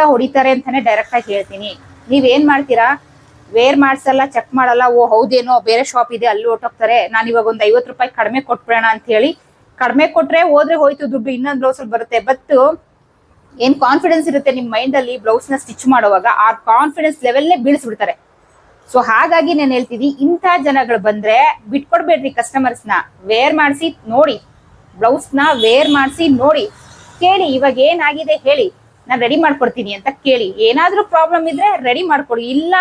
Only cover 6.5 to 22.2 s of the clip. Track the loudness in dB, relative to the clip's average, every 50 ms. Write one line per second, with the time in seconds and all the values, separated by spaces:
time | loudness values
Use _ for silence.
6.5 | -4 -2 -4 -10 -6 _ -2 0 2 0 0 0 -2 -4 -2 0 0 0 0 0
7.5 | -2 0 0 2 2 2 0 -2 -4 -4 -4 -4 -2 -4 -4 -2 -2 -4 -4 -4
8.5 | -6 -6 -2 -2 -2 0 2 0 -2 -2 -2 -2 0 2 2 0 -2 -6 _ _
9.5 | _ _ _ _ _ -4 -4 -2 2 2 0 2 2 0 -2 0 0 0 2 4
10.5 | 4 2 2 2 0 2 2 0 0 0 -6 -6 -6 -6 -6 -6 -6 -6 -6 -6
11.5 | -4 -2 -2 -2 -2 -4 -8 -6 -6 -6 -6 -2 -4 -4 -2 -2 -4 -4 -2 _
12.5 | 2 4 4 4 2 -2 -8 _ _ _ _ _ _ _ _ _ _ _ _ _
13.5 | _ -4 0 0 2 2 2 2 2 2 2 2 0 0 0 0 -2 0 0 -2
14.5 | -2 -2 -6 -4 -4 -4 -2 0 -2 -2 -2 -2 -6 -6 -2 -2 -2 -2 -2 -4
15.5 | -8 -8 -8 -10 -16 -6 0 2 2 2 2 2 2 2 2 0 0 2 2 0
16.5 | 0 -2 0 0 2 2 2 0 -2 -2 -4 -4 -4 -2 -4 -2 0 0 2 2
17.5 | 0 0 2 0 0 0 -2 -6 -6 -6 -6 -6 -6 -10 _ _ _ _ _ _
18.5 | _ _ _ _ _ _ _ _ -2 -2 0 2 2 2 2 2 2 0 0 0
19.5 | 0 0 0 0 0 -2 -4 -6 -8 -4 -4 -4 -2 -2 0 0 0 0 0 0
20.5 | 0 0 0 0 0 0 0 0 -2 -2 0 -2 -2 -2 -2 0 2 4 2 2
21.5 | 0 -2 -8 -6 -6 -6 -4 -2 -2 -2 0 0 0 0